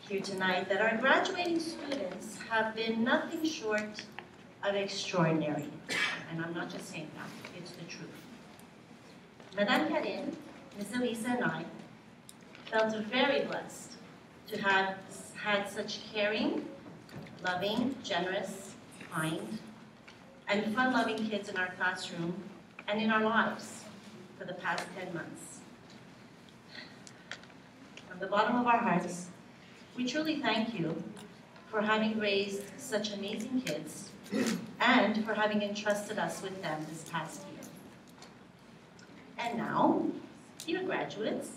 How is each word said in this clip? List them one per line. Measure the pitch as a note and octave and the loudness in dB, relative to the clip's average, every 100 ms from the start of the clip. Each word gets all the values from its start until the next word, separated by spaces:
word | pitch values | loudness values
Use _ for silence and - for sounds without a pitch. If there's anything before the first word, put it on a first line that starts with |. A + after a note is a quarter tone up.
| - | -2
here | G3+ | -4
tonight | F#3+ F#3+ F#3 F#3 F#3 | -2 0 2 2 2
that | G3 | 4
our | A3 A3+ | 4 4
graduating | C4 E4 F#4+ F#4 F4 E4 | 6 6 6 0 2 2
students | - - D4 C#4+ - - - - - | 0 -6 -4 -4 -4 -6 -10 -10 0
have | - A3 | 2 2
been | G#3+ A3+ A3+ | 0 0 2
nothing | A#3+ D4+ - E4 | 6 4 4 0
short | D#4 - A3 G#3+ G#3+ - - - - - - - | 0 0 0 0 0 -6 -10 -14 -16 -18 -20 -4
of | G3+ G3+ | 0 2
extraordinary. | G3 - - F#3 E3 D#3+ D3+ D3 - - - - - - - | 0 -2 0 4 6 4 2 0 -4 -8 -4 0 0 -2 -6
And | E3 | -4
I'm | E3+ | -4
not | E3+ F3 | -4 -4
just | - - | -6 -8
saying | F3+ D3+ - | -10 -10 -10
that, | - - - F#3 | -12 -12 -12 -12
it's | E3+ | -12
the | - | -12
truth. | E3+ - D3 C#3+ - - - - - - - - - - - - - | -12 -12 -12 -14 -16 -18 -18 -18 -20 -20 -20 -20 -20 -20 -20 -20 -8
Madame | F#3+ G#3 C#4 D#4 | 0 4 4 4
Karine, | D#4 G#3+ F#3+ - - - - - G3+ | 2 0 -2 -4 -6 -12 -16 -16 -10
Miss | G#3 B3 | -4 0
Elisa, | B3 A3+ A3+ | 0 0 0
and | B3 | 2
I | E3+ D#3+ E3+ - - - - - - - - - - | 2 0 -6 -10 -16 -18 -20 -20 -20 -20 -18 -16 0
felt | A3+ A3 G#3+ G#3 | 2 4 2 0
very | B3+ C#4 C4+ | 4 4 4
blessed | - - - - - - - - - - - | 2 -2 -6 -12 -14 -16 -18 -18 -20 -20 -8
to | G#3 | 0
have | G#3 F#3+ F#3+ F#3+ - - - - | 4 6 4 0 -8 -12 -12 -6
had | G#3 G3+ G3 | 2 2 2
such | G#3+ G#3 - - | -4 -4 -6 -6
caring, | G#3+ G3+ A3 C#4+ - - - - - - - - - | 0 2 4 2 2 -4 -10 -14 -16 -14 -14 -14 -6
loving, | F3+ F3+ G3 A3 B3+ - | -2 0 2 2 2 0
generous, | - F3 F#3 F#3+ G3 - - - - - - | -2 0 2 0 -2 -8 -12 -14 -18 -16 -8
kind, | E3+ D#3+ F3 G#3+ A3 - - - - - - - - - | -2 0 -2 -4 -8 -10 -16 -18 -20 -20 -20 -20 -16 0
and | G#3 A3 A3 | 2 2 4
fun-loving | C4 B3 A#3 A3 G#3+ | 4 6 4 2 0
kids | G#3 - | 0 -2
in | F3+ | -2
our | F3+ - | -2 2
classroom | F#3 F#3 - F3 E3+ F#3 - - - - - | 0 0 -6 -4 -2 -4 -8 -14 -16 -12 -2
and | G#3+ | 2
in | A3 | 4
our | A3 | 6
lives | A3 A3 - - - - - - - - - - | 6 6 4 0 -8 -12 -14 -16 -16 -16 -16 -12
for | |
the | - | -10
past | F3+ F3+ F3 F3 F#3 | -4 -2 -2 -2 -8
ten | F3+ | -6
months. | E3+ - - - - - - - - - - - - - - - - - - - - - - - - - - - - - | -6 -8 -10 -14 -14 -16 -18 -18 -18 -18 -20 -20 -20 -20 -20 -18 -16 -16 -16 -18 -18 -12 -12 -12 -20 -20 -20 -18 -18 -14
From | F#3 | -6
the | F#3+ | 2
bottom | G3+ A#3+ B3 | 4 6 6
of | - | 6
our | A#3 | 6
hearts, | G3+ F3+ - - - - - - - - - B3 | 6 4 2 -4 -8 -12 -18 -20 -20 -20 -14 -2
we | B3+ | 0
truly | D4+ D#4 - | 2 2 2
thank | - A3+ - F3 | 4 4 2 2
you | D#3+ E3 - - - - - - - | 0 0 -4 -10 -14 -16 -18 -20 -4
for | G#3+ | 0
having | G#3+ A3 A3 A3 | 4 6 4 4
raised | G#3 G3 G3+ G3 - - | 4 4 2 -2 -6 -10
such | - G#3+ G#3+ | -2 0 0
amazing | G3+ G3 A3 B3+ B3+ | -4 -4 -4 0 0
kids | - D3+ - - - - - - - - - - | 0 -2 -4 -10 -12 -14 -2 2 2 0 -4 2
and | A3+ B3 G#3 G#3+ | 8 8 8 4
for | A3 | 2
having | G#3 G#3+ G#3 | 2 4 4
entrusted | G3+ G#3 G#3 G3+ - F#3+ | 2 0 2 2 2 -2
us | E3 - | -2 -2
with | F#3+ F#3 | -6 -4
them | E3+ D#3 D#3 | -2 -2 -4
this | D#3+ - | -8 -6
past | E3 D#3 - - | -4 -4 -8 -12
year. | - - - - - - - - - - - - - - - - - - - | -12 -14 -14 -18 -18 -20 -18 -18 -18 -20 -20 -20 -20 -20 -20 -20 -20 -16 -4
And | A#3 A#3 | -2 0
now, | D#3+ D3+ D#4 F#4 - - - - - - - | 0 6 6 6 2 -2 -10 -18 -20 -12 -2
dear | F#4 | -2
graduates | F4+ C#3 - - A3 - - | 0 0 -2 -2 0 0 -4